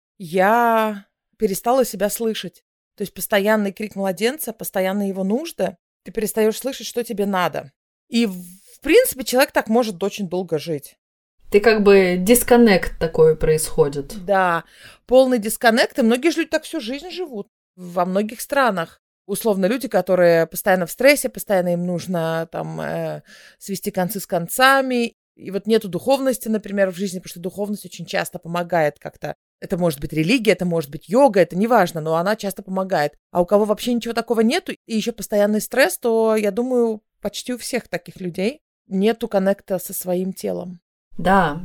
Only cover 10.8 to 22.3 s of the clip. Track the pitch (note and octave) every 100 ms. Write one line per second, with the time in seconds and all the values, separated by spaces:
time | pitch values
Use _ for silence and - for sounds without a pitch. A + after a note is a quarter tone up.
10.8 | - _ _ _ _ _ - G3+ A3+ A3
11.8 | G3+ G3 F#3 F3+ F#3 A#3+ - A#3+ A#3 F3+
12.8 | - - D#3+ - D#3+ D#3 D#3+ D#3 - -
13.8 | D3 C#3+ C#3 A3 F3+ G3 F3+ E3 - -
14.8 | - - - B3+ C4 B3+ G#3 - A#3+ A3+
15.8 | D#4+ - A3+ B3 D#4 D#4+ E4 D#4 - E4
16.8 | A3 C#4 F4 E4+ F4 A3+ A3 _ _ -
17.8 | F3+ F3 F3+ F#3 G#3+ G#3+ - C#4+ B3+ F#3+
18.8 | E3 _ _ _ - G3 A#3 F#3+ F#3+ B3+
19.8 | A3+ G3 F#3 F3+ F3 E3 E3 F3 - F#3
20.8 | E3+ - B3+ C#4+ A#3+ G3+ - F#3+ F3+ F3
21.8 | F3 F3 E3+ F3+ E3